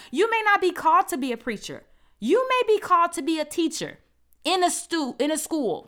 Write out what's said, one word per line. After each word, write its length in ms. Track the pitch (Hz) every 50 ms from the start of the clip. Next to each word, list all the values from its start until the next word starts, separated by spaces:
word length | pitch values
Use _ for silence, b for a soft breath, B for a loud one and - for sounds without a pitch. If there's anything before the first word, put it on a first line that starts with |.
| B B B
you 180 | 285 415 453
may 100 | 453 453 427
not 160 | 415 403 392
be 100 | 381 359
called 380 | - - - 320 320 359 392 -
to 80 | 349
be 160 | 269 262 262 233
a 40 |
preacher. 460 | 233 - 247 220 185 - - 139 - - _ _ _ _ _ _ -
You 260 | 202 233 349 494 523 508
may 260 | 508 508 480 440 427
be 40 | 403
called 340 | - - 359 339 339 349 349
to 100 | 349 269
be 180 | 330 320 311
a 40 | 302
teacher, 540 | 294 - 349 330 311 - - 175 - - - _ _ _ _ _ _ _ _ - -
in 160 | 370 370 359
a 60 | 349
stu-, 440 | - - - - 339 330 285 247 - -
in 120 | 269 302
a 60 | 311
school, 460 | 302 - - 330 311 262 202 156 - -